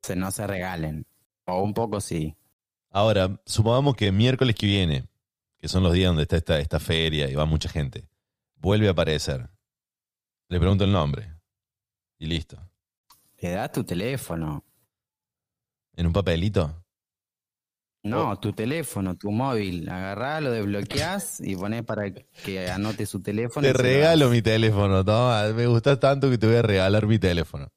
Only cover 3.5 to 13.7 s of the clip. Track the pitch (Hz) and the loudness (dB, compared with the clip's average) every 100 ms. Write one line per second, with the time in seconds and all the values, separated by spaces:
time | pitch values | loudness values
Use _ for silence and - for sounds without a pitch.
3.5 | - 110 123 143 117 104 95 120 131 131 | 0 2 4 2 2 2 4 4 4 0
4.5 | 107 104 98 90 71 64 _ _ _ _ | 0 0 2 0 -2 -6 _ _ _ _
5.5 | _ - 92 90 87 92 82 78 85 - | _ -4 0 2 4 2 2 0 -2 0
6.5 | 78 76 78 - 82 80 76 71 67 78 | -2 0 -4 -2 0 0 0 -2 -2 0
7.5 | 78 80 80 71 - - _ _ _ _ | 0 -2 -6 -6 -8 -18 _ _ _ _
8.5 | _ 87 104 107 85 80 76 - 69 60 | _ 0 2 2 2 0 0 -2 -6 -8
9.5 | _ _ _ _ _ _ _ _ _ _ | _ _ _ _ _ _ _ _ _ _
10.5 | 87 87 98 98 101 73 69 - - _ | 0 2 4 4 2 0 -2 -8 -18 _
11.5 | _ _ _ _ _ _ _ 80 82 76 | _ _ _ _ _ _ _ -6 -6 -6
12.5 | 69 82 _ _ _ _ _ _ _ 87 | -16 -20 _ _ _ _ _ _ _ -6
13.5 | 90 131 | -6 -4